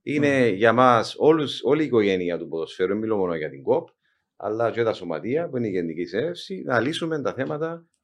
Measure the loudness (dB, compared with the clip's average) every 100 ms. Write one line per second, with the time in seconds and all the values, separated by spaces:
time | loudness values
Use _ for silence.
0 | -6 0 2 4 2 4 4 8 6 6
1 | 0 2 4 4 0 -2 0 0 2 2
2 | 2 2 -2 -4 -6 -6 -8 -4 -2 -2
3 | -2 -2 0 -2 -6 -6 -2 -2 -2 _
4 | _ _ _ _ -6 -2 -2 0 0 -2
5 | -6 -6 -4 -4 -4 -4 -2 -2 -4 -6
6 | -4 -4 -4 -8 -12 -10 0 0 0 -4
7 | -4 -4 -4 -4 -6 -4 -6 -8 _ _